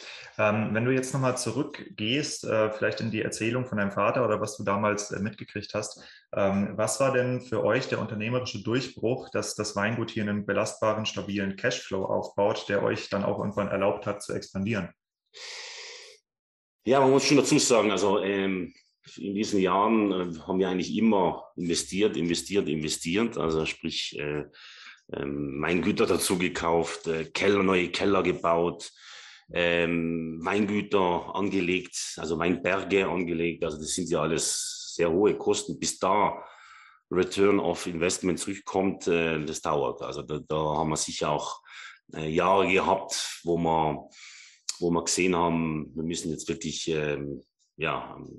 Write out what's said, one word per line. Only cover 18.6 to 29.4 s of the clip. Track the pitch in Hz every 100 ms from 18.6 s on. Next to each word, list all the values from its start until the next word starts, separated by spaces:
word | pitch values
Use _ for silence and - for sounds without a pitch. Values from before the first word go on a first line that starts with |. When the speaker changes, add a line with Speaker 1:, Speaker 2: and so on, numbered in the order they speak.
| 85 - _ _ - -
Speaker 2:
in | 98
diesen | 101 107 104
Jahren, | 92 92 107 113 104
äh, | 92 90 80
haben | - 92
wir | 92
eigentlich | 92 85 80
immer | 113 101 85 78 - -
investiert, | 87 82 - 92 104 71
investiert, | 85 87 - 98 85
investiert. | 78 76 - 82 92 117 -
Also | 80 80 78
sprich, | - 82 - - -
äh, | 73 76 71 - - - - - _
ähm, | - 71 71 73 69
Weingüter | 78 87 95 - 117
dazu | 85 - 92
gekauft, | 90 - 82 85 80 - 82
äh, | 80 78
Keller, | - 98 101
neue | 95 92 87
Keller | - 98 98
gebaut, | 87 87 90 85 87 85 - - - - - -